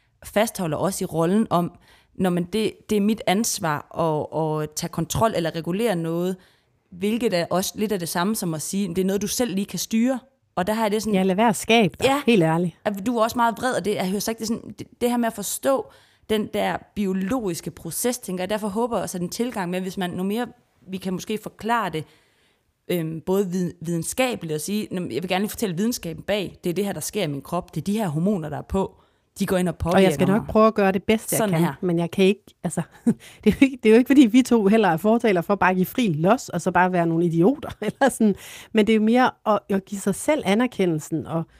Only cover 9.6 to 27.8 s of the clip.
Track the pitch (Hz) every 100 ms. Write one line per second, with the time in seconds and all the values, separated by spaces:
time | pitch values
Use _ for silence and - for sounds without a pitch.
9.6 | 202 175 - 220 240 254 - _ _ -
10.6 | 185 214 220 214 208 190 190 185 233 -
11.6 | - 233 190 - 254 285 285 226 160 165
12.6 | 180 - - 196 202 233 220 240 233 226
13.6 | 247 208 175 202 185 202 233 226 220 226
14.6 | - - - _ 240 240 233 220 196 -
15.6 | 262 269 - - _ _ - 214 208 208
16.6 | 190 170 - - 196 190 190 262 208 165
17.6 | 175 - 170 - 240 247 - 180 185 208
18.6 | 208 196 240 214 156 180 175 - 240 226
19.6 | 175 180 185 185 180 175 190 220 233 -
20.6 | _ _ - 190 190 180 - 214 170 -
21.6 | 214 233 190 156 - _ _ _ _ _
22.6 | _ _ - 175 160 160 - 190 190 185
23.6 | 175 - 165 170 165 - 254 202 165 151
24.6 | 170 208 - 190 170 170 180 185 202 -
25.6 | 208 165 226 247 170 160 - 208 160 -
26.6 | 175 165 202 175 - 208 160 139 - 175
27.6 | 180 160